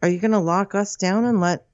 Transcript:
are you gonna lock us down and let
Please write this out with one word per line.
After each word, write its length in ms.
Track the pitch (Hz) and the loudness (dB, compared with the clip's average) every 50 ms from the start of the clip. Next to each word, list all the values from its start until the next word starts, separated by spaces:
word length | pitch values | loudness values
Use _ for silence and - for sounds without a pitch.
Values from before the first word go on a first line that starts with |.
are 60 | - 175 | -2 0
you 100 | 180 175 | 0 0
gonna 200 | 214 220 220 202 | 0 0 0 2
lock 340 | 165 165 170 190 196 - - | 2 0 0 0 -2 -2 -2
us 220 | 196 208 202 - | -4 -4 -4 -4
down 280 | - 190 180 196 220 240 | -4 -2 0 0 0 0
and 120 | 240 233 190 | 2 2 2
let 260 | 175 175 170 - - _ | 2 0 0 -2 -6 _